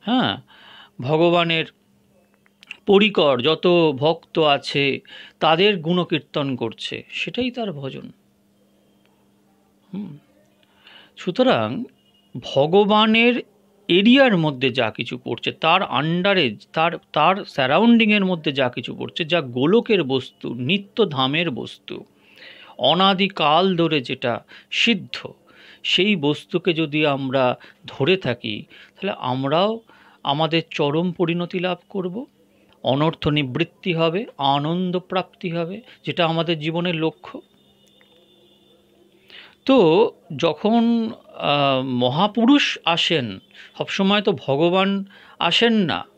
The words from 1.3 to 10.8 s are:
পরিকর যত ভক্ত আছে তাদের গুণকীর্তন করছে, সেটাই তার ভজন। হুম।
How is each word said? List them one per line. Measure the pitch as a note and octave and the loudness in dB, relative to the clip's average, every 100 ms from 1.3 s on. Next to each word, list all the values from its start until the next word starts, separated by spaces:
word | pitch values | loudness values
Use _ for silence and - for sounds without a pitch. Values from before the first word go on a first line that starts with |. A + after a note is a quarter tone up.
| E3+ E3+ E3 D#3 _ _ _ _ _ _ _ _ _ _ - - | 4 2 -2 -4 _ _ _ _ _ _ _ _ _ _ -16 2
পরিকর | G3+ G#3+ G3 D3+ B2+ | 4 4 2 2 2
যত | B2 D#3+ F#3 F3 E3 C3 | 0 0 2 4 2 2
ভক্ত | D3 E3 _ - | 0 -2 _ 0
আছে | D3+ C#3+ - D3 C#3+ B2 _ - - _ | 2 2 0 -2 0 -2 _ -20 -20 _
তাদের | D#3+ D#3+ G3+ G3+ | 2 4 2 0
গুণকীর্তন | D#3 F3+ E3 D#3+ - - C#3 B2+ | 0 -2 0 -4 -4 -4 -4 -4
করছে, | A#2+ G#2 - A2+ - | -6 -8 -12 -12 -12
সেটাই | - - E3 B3+ | -10 -8 -6 -6
তার | B3 A3 | -6 -10
ভজন। | D3 C3+ C#3 - - _ _ _ _ _ _ _ _ _ _ _ _ _ _ _ _ _ | -8 -10 -12 -18 -20 _ _ _ _ _ _ _ _ _ _ _ _ _ _ _ _ _
হুম। | - - D3 _ _ _ _ _ _ | -12 -12 -16 _ _ _ _ _ _